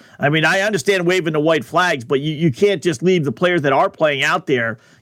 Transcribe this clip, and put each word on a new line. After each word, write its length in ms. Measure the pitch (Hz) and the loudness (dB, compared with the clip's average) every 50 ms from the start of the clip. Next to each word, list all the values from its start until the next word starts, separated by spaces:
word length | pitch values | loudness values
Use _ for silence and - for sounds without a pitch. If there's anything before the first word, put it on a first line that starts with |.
| - - - - | -20 -20 -8 -4
I 120 | - 143 | -2 0
mean, 140 | 151 160 156 | 0 2 2
I 180 | 160 185 196 | 2 2 0
understand 440 | 196 220 214 180 - 196 196 185 175 | 0 -2 -2 -2 0 0 0 0 2
waving 280 | 170 185 185 160 170 156 | 0 0 0 0 -2 -2
the 60 | 151 | 0
white 240 | 151 160 165 156 113 | 0 2 0 0 -2
flags, 400 | - 160 170 185 180 165 139 117 | -2 -2 0 0 0 0 -4 -4
but 160 | 127 143 135 | -4 -4 -2
you, 140 | 143 156 156 | -2 -2 -2
you 180 | 135 165 165 | 0 0 0
can't 300 | 120 - 196 202 196 151 | 0 2 2 0 0 0
just 220 | - 175 156 - 165 | -2 -4 -4 -2 0
leave 220 | 185 185 175 143 | 2 2 2 0
the 60 | 139 | -2
players 300 | - - 180 180 180 170 | -2 0 0 0 0 0
that 120 | 139 143 135 | 0 2 2
are 180 | 143 180 190 | 2 0 0
playing 320 | - - 160 151 143 135 139 | -2 0 0 0 0 0 0
out 240 | 151 170 139 139 - | 0 0 -2 -2 -2
there, 320 | 139 123 117 113 110 - _ _ _ _ | -2 -2 -2 -2 -6 -8 _ _ _ _